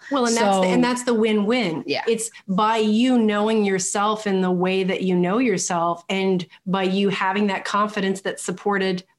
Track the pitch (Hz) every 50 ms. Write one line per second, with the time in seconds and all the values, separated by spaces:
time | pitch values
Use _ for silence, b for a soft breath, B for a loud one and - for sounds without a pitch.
0 | - - 277 269 240 233 226 226 214 202 196 190 185 185 185 - 247 240 247 240
1 | - 247 233 214 220 220 214 214 196 208 247 254 220 170 - - - 139 139 -
2 | - 226 226 220 - - B B B 202 190 196 214 214 226 226 220 214 214 220
3 | 247 262 254 240 220 214 208 208 208 220 220 220 208 196 190 185 185 - - 208
4 | 202 214 214 214 - 202 190 185 185 185 185 175 180 185 190 190 190 185 185 -
5 | 190 185 180 180 175 175 196 247 269 233 185 175 - - 180 170 170 170 170 170
6 | - - 190 190 190 190 185 180 170 B B B B 185 180 196 190 185 190 202
7 | 202 196 190 - 196 190 190 208 208 202 190 - - - - 202 214 208 - 208
8 | 190 190 190 190 - 190 - - - - 180 - - 202 202 190 190 190 185 180
9 | - _ _